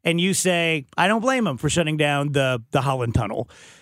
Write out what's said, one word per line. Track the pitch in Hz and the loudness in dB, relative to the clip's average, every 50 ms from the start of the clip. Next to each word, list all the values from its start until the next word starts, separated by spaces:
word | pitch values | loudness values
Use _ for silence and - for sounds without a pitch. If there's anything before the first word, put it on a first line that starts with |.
| - | -2
and | 170 165 175 | -2 0 2
you | 180 196 180 | 0 0 0
say, | - - 185 175 170 170 165 160 147 - - - | 0 0 0 0 0 0 0 -2 -4 -6 -6 -2
"I | 165 175 | 0 2
don't | 196 220 226 | 2 2 2
blame | 214 262 262 247 220 | 0 0 0 0 0
them | 165 127 | -2 -2
for | - 156 143 | -2 -2 0
shutting | - 175 160 156 156 | 0 0 0 0 0
down | 151 151 147 143 143 143 147 139 | 0 0 0 0 0 0 0 0
the, | 143 135 131 127 117 113 - | 0 2 0 0 -2 -4 -2
the | - 139 | -2 0
Holland | 127 139 135 127 120 117 - | 2 0 0 0 0 0 0
Tunnel," | 123 107 101 - - 120 - - - - - - - | 0 0 -2 -4 -6 -8 -10 -14 -20 -20 -20 -20 -20